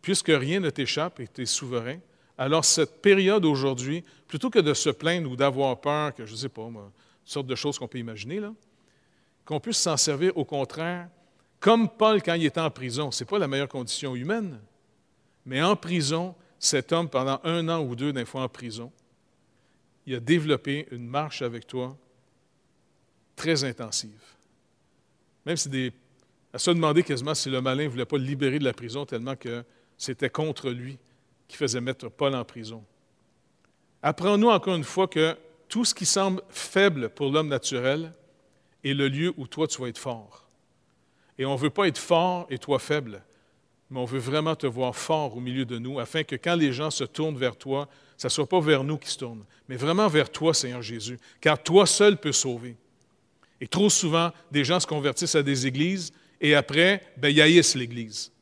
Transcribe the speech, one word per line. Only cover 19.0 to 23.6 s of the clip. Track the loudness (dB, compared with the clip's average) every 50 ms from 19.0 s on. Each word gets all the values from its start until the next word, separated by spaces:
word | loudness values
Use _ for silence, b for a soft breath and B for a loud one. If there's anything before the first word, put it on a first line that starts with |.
| _ _ _ _ _ _ _ _ _ _ _ _ _ _ _ _ _ _ _ _ _
il | -8 -8
a | -6
développé | 2 2 2 2 4 2 0 0 0 -4 -6 -6 -6 -10
une | -12 -14 -12
marche | -6 -4 -4 -4 -4 -6 -6 -6
avec | -6 -6 -8 -14
toi | _ -8 -8 -8 -8 -10 -16 _ _ _ _ _ _ _ _ _ _ _ _ _ _ _ _ _ _ _ _ _ _ _ _ _ _ _
très | -8 -2 0 0 0